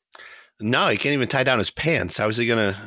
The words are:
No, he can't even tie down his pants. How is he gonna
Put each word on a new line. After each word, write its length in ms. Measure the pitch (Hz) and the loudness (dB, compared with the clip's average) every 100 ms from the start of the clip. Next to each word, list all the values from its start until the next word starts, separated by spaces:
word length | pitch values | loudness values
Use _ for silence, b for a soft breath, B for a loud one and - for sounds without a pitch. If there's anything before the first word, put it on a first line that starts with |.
| _ B B B B _ | _ B B B B _
No, 280 | 107 131 185 | -2 2 2
he 100 | 107 | 0
can't 160 | 143 | 0
even 140 | 143 120 | 0 0
tie 140 | 135 | 0
down 140 | 131 123 | 2 2
his 140 | 95 | 0
pants. 460 | - 151 147 92 - | -2 -2 0 0 -2
How 100 | 107 | 0
is 80 | 110 | 0
he 80 | 117 | 0
gonna 280 | 117 104 98 | 2 0 -2